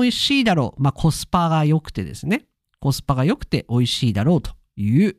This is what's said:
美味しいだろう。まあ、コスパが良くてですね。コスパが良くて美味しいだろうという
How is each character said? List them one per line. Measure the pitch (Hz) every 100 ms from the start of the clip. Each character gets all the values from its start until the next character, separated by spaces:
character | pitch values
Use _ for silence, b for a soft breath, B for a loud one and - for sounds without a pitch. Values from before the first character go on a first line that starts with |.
美 | 247
味 |
し | - - 277
い |
だ | 226
ろ | 170 117 -
う。 |
ま | 139
あ、 |
コ | - 160
ス | - -
パ | 180 170
が | 160
良 | 151 156
く | -
て | -
で | 85
す | - 143
ね。 | 240 _ _ _ -
コ | 139
ス | -
パ | - 131
が |
良 | 139 254
く | -
て | 143 -
美 | 120
味 | 123
し | - 123
い |
だ | 98
ろ | 123 175
う |
と | - - _ -
い | 104 131
う | 202